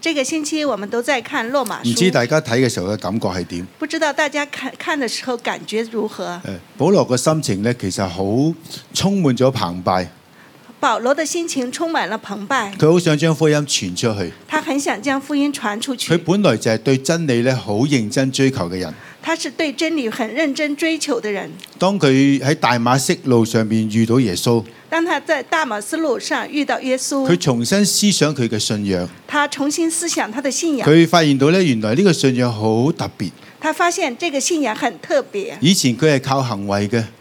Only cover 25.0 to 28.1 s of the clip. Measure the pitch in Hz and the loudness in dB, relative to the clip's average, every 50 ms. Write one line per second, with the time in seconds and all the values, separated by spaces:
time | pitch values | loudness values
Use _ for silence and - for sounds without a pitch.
25 | 330 349 330 285 277 - 320 277 262 - - 320 311 269 214 208 - - - 320 | 0 0 -2 -2 0 -2 -2 -2 -2 -2 -2 -2 0 -2 -4 -6 -6 -6 -4 -2
26 | 320 311 240 208 190 - 311 262 214 - - 294 285 269 254 - - 262 254 262 | 0 0 0 -2 -2 -4 -4 -4 -4 -4 -2 -4 0 0 -2 -2 0 -2 -2 -2
27 | 254 - 294 277 269 262 - 175 - 147 127 117 120 117 190 196 208 190 - - | -2 -2 -2 -2 2 2 0 2 2 0 0 0 0 2 2 2 2 2 2 2
28 | - 208 | 2 2